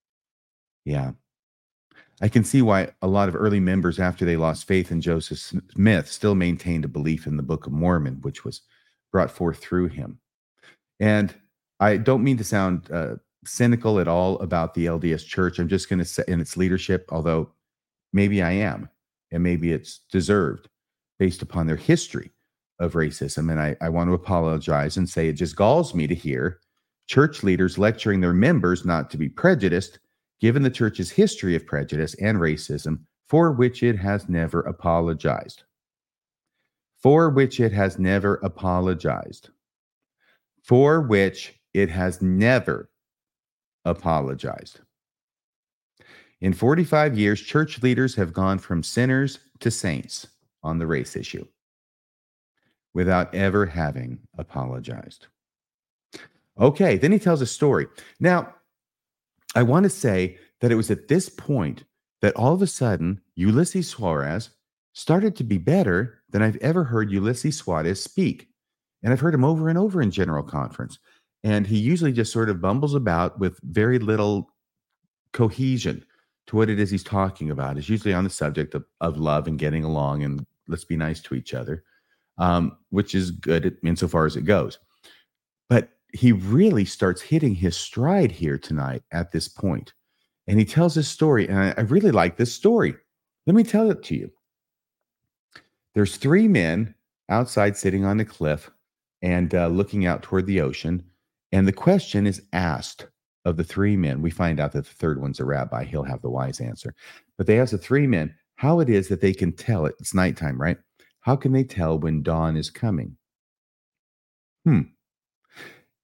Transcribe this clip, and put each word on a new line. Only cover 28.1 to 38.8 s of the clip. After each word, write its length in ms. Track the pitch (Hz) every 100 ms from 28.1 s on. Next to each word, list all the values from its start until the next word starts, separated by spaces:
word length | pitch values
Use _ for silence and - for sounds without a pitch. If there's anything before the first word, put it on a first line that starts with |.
| 98
their 120 | 87
members 520 | 90 131 156 90 90 92
not 240 | 82 69
to 80 | 76
be 100 | 71
prejudiced, 720 | - 175 165 95 87 - - _ _ _ _
given 240 | 110 135
the 60 | 131
church's 420 | - 110 - 90
history 440 | - 214 - 95 82
of 100 | -
prejudice 480 | 73 71 73 78 -
and 220 | 104 107
racism, 640 | 82 78 - 71 78 78 - _ _
for 240 | 156 165
which 320 | 123 123 123
it 140 | 120 104
has 320 | 98 101 -
never 320 | 85 80 85
apologized. 1000 | - - 85 85 85 80 76 57 - - _ _ _ _ _ _ _ _ _ _ _ _ _ _
For 280 | - 156 165
which 300 | 135 131 -
it 140 | 113
has 260 | 98 98 -
never 360 | 92 98 101 -
apologized. 1160 | 95 - 92 90